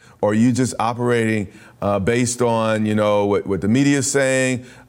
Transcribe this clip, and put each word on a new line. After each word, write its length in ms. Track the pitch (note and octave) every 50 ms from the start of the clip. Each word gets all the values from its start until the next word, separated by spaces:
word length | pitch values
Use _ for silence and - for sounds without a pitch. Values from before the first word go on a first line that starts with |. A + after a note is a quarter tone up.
| - - - -
Or 100 | - G#2
are 20 | G#2
you 200 | A2 A2+ B2+ A#2+
just 200 | A#2+ C3 A#2 - -
operating, 720 | A2 A2+ A#2+ A#2 B2 B2 B2 A#2 A2+ A2 A2 G#2+ G2+ - - - - - - -
uh, 180 | F#2+ G2+ G2+ G2+
based 420 | F#2+ A#2 A#2 B2 B2+ A#2+ B2 -
on, 440 | B2 A#2 A2+ A2+ A2 A2 A2 G#2+ G#2+
you 100 | G#2+ G#2+
know, 300 | G#2+ G#2+ G#2 G#2 G#2 G2+
what, 200 | G2+ G2+ F#2 -
what 140 | - G2 F2+
the 80 | G2 G2
media 300 | A2+ C3 C#3+ C#3+ C#3+ C#3+
is 120 | B2+ -
saying, 560 | - C#3 C3+ C3 C3 C3 C3 B2+ B2+ A#2+ B2 - - - -